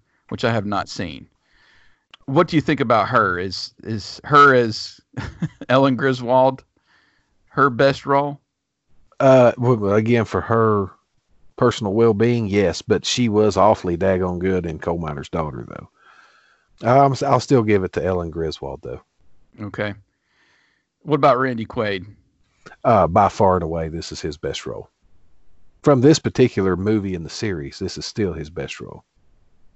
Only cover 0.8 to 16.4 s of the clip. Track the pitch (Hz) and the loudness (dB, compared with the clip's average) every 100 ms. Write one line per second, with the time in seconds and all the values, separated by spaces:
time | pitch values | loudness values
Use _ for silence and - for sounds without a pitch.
0.8 | 78 - 87 69 - _ _ _ _ _ | -6 -10 -10 -12 -20 _ _ _ _ _
1.8 | _ _ _ - - 139 175 156 147 147 | _ _ _ -18 -2 0 2 0 0 0
2.8 | 117 113 98 123 101 90 92 90 - _ | 2 2 2 2 0 -2 -6 -10 -14 _
3.8 | - 110 - - - 147 143 127 117 - | -10 -8 -10 -14 2 6 8 6 2 -2
4.8 | - - _ - - - 160 - - 131 | -12 -20 _ -14 -12 -8 -10 -8 0 2
5.8 | 135 123 135 127 120 127 131 131 _ _ | 2 2 -2 -2 0 2 2 0 _ _
6.8 | _ _ _ _ _ _ _ - 139 113 | _ _ _ _ _ _ _ 0 0 2
7.8 | 139 135 135 139 143 143 _ _ _ _ | 2 0 -2 -2 -2 -8 _ _ _ _
8.8 | _ _ _ - 135 131 120 123 120 113 | _ _ _ 0 6 6 6 4 0 2
9.8 | 101 107 110 117 107 92 - 113 110 104 | 2 2 2 2 0 -2 0 2 2 0
10.8 | 95 - _ _ _ _ _ - 127 - | -2 -10 _ _ _ _ _ -2 0 0
11.8 | 104 107 117 101 117 120 104 101 92 80 | -2 2 2 2 0 0 0 0 0 -2
12.8 | - 98 - - 120 104 107 95 101 104 | -2 -2 -2 -2 0 2 2 4 4 2
13.8 | 92 85 95 92 90 90 95 92 87 80 | -2 -2 0 0 -2 -4 -2 -2 -4 -6
14.8 | 87 85 78 71 67 87 76 62 50 50 | -6 -6 -6 -10 -8 -8 -6 -10 -14 -16
15.8 | - _ _ _ _ _ | -20 _ _ _ _ _